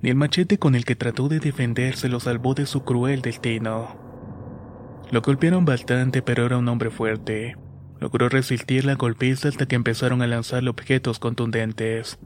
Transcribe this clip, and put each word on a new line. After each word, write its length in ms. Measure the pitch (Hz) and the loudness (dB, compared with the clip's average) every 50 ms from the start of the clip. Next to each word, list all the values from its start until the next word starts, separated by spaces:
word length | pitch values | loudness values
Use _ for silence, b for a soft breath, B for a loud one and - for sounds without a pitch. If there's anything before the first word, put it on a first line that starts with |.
ni 100 | - 127 | 2 2
el 40 | 123 | 4
machete 420 | 135 147 143 - - 180 175 208 | 4 4 2 2 0 2 2 2
con 200 | 196 - 156 131 | 4 4 4 4
el 80 | 120 117 | 4 2
que 100 | - 123 | 0 -2
trató 340 | - - 120 110 - 131 143 | 0 0 -4 -2 0 0 0
de 120 | 156 160 | 0 0
defenderse 680 | 156 151 131 - 131 120 117 117 123 131 127 - - 131 | 0 -2 0 0 0 0 2 0 0 0 -2 -2 -2 -2
lo 120 | 123 120 | -2 0
salvó 340 | 120 127 120 117 120 127 135 | -2 -2 -2 0 0 0 0
de 100 | 139 143 | 0 0
su 200 | 139 - 143 135 | -2 -2 -4 0
cruel 380 | - 131 120 120 135 139 131 127 | 0 0 2 2 2 0 0 -2
destino. 760 | 127 113 - - 120 113 113 110 110 113 113 113 - - - - - - - - - - - - - - - - - - - - - - - - - | -4 -6 -4 -2 -2 -2 -2 -2 -2 -4 -4 -6 -8 -12 -16 -16 -18 -16 -16 -14 -14 -14 -14 -14 -14 -14 -16 -16 -18 -18 -18 -16 -18 -18 -18 -8 0
Lo 120 | - 120 113 | 0 2 4
golpearon 420 | - 139 135 - 165 180 185 175 | 4 2 4 4 4 6 6 6
bastante, 580 | 156 135 120 - - 123 127 127 131 123 135 123 | 4 4 2 2 0 2 2 2 2 2 0 2
pero 240 | - 120 120 120 | 2 2 2 2
era 120 | 123 127 123 | 2 2 2
un 100 | 120 120 | 2 2
hombre 220 | 120 117 113 113 | 0 0 0 -2
fuerte. 680 | 110 - 113 110 110 107 - - 110 107 110 120 - - - - - - - - - - | -2 -2 -2 0 0 -2 -2 -4 -4 -4 -4 -8 -10 -12 -16 -18 -18 -18 -18 -18 -10 -8
Logró 300 | - - - 117 120 120 | -6 -2 2 2 2 4
resistir 560 | 127 135 131 - 131 117 - - 131 131 131 | 4 2 2 2 -2 -4 0 0 0 2 2
la 100 | 139 139 | 2 0
golpiza 540 | - 127 120 117 - 139 127 131 131 - 147 | 2 0 0 0 2 2 2 2 2 0 -2
hasta 180 | 135 - 139 | 0 0 -2
que 80 | 131 131 | 0 2
empezaron 480 | 123 117 120 117 - - 123 123 123 123 | 2 2 0 0 0 0 0 2 2 2
a 60 | 120 | 0
lanzarle 420 | 117 117 117 - - 127 123 127 | 0 -2 -2 -2 -2 -2 0 -2
objetos 480 | 117 - - - 135 131 131 131 113 - | -2 -4 0 0 0 2 2 0 -4 -2
contundentes, 1040 | - 120 113 - 120 117 107 113 113 110 110 110 110 113 113 113 113 - - - - | -2 -4 -2 0 -2 0 0 0 -2 -2 -4 -4 -2 -2 -2 -4 -6 -8 -12 -14 -16